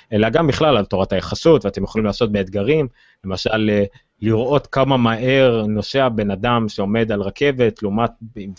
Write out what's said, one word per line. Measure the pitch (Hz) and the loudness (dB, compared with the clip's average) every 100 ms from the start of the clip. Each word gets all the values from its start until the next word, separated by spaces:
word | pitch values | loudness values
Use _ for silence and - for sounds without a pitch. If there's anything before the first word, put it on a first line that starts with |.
| _ | _
אלא | 107 110 | 0 2
גם | 139 160 | 2 2
בכלל | - 156 120 | 2 2 2
על | 98 | 0
תורת | 92 95 | -2 -2
היחסות, | 95 - 104 165 147 98 | -2 -4 0 4 4 2
ואתם | - | -4
יכולים | 98 110 107 | -4 -2 -2
לעשות | 98 113 | -2 0
באתגרים, | 104 95 101 104 156 135 - _ _ | 0 -2 -2 0 0 -2 -8 _ _
למשל, | 98 95 117 110 107 | -8 -6 -2 0 0
אה, | 104 101 - _ _ | 0 -2 -6 _ _
לראות | 107 110 127 143 - | 0 0 0 -2 0
כמה | 139 135 131 | 0 2 2
מהר | 117 113 127 135 131 117 107 | 2 0 0 4 4 2 0
נוסע | 107 101 139 131 | -2 -2 0 0
בן | 110 101 | 0 -2
אדם | 98 120 120 110 | -2 0 0 0
שעומד | - 98 110 113 | -4 -2 0 0
על | 101 | -2
רכבת, | 98 - 143 131 117 - | -4 -2 -2 2 0 0
לעומת, | 104 104 120 - 113 110 98 | -4 -2 -2 -4 -16 -14 -14